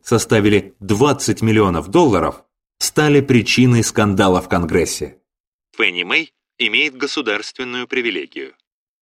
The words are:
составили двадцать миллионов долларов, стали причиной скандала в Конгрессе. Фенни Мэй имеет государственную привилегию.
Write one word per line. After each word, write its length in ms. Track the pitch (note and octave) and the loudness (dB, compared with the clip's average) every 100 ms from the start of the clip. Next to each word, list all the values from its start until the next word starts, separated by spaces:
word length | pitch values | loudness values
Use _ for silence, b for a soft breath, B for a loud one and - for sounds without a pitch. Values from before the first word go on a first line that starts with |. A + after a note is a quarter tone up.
составили 720 | - A2+ - A2+ G2+ G2+ - _ | -2 -2 2 2 4 2 -2 _
двадцать 640 | G2+ G#2 C#3+ C3 - G2+ | -4 0 2 0 -4 -2
миллионов 480 | A2 G#2+ G2 E2 E2+ | 2 2 2 0 0
долларов, 540 | E3+ D3+ F2+ D2 - _ _ _ _ | 2 2 2 -2 -6 _ _ _ _
стали 420 | - - D3+ C#3+ | -4 0 2 2
причиной 640 | C3 A#2+ G2 - B2+ A#2 | 4 2 2 2 4 4
скандала 560 | - A#2 G#2 G2 G2 F2+ | 0 0 0 2 2 0
в 80 | - | 0
Конгрессе. 680 | F2+ E2 F2 D#2 - D2 - _ _ _ _ _ - | -4 0 0 -2 -4 -10 -14 _ _ _ _ _ -4
Фенни 280 | G2+ F2 | -2 -2
Мэй 280 | F2+ D3+ D#3 _ _ - | -2 -4 -4 _ _ -6
имеет 360 | A2+ A#2+ D3+ B2+ | -4 -2 -4 -4
государственную 920 | C#3 D#3 A2 G#2 - - B2 B2 B2 | -6 -4 -4 -6 -8 -12 -10 -10 -8
привилегию. 640 | B2+ A#2 F2 C2+ D2 C2 - _ _ _ _ | -6 -4 -6 -10 -14 -16 -18 _ _ _ _